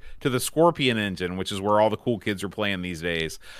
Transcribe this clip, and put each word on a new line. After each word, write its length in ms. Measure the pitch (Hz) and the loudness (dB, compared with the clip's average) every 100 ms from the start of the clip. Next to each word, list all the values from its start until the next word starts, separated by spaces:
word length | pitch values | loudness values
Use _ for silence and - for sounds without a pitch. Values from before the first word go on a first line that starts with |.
| - - | -8 -6
to 80 | 143 | -2
the 100 | 123 | -2
Scorpion 580 | - - 170 165 135 113 | -2 4 4 4 0 0
engine, 380 | 104 90 90 92 | -2 -2 -4 -4
which 160 | 95 | -4
is 80 | 101 | -2
where 220 | 98 104 | 4 6
all 80 | 107 | 6
the 80 | 107 | 2
cool 200 | - 110 | -2 -2
kids 240 | - 98 | -2 -4
are 80 | 98 | -4
playing 320 | 98 104 95 | -4 -2 -2
these 200 | 90 85 | -4 -4
days. 360 | 85 82 80 - - | -2 -2 -2 -6 -14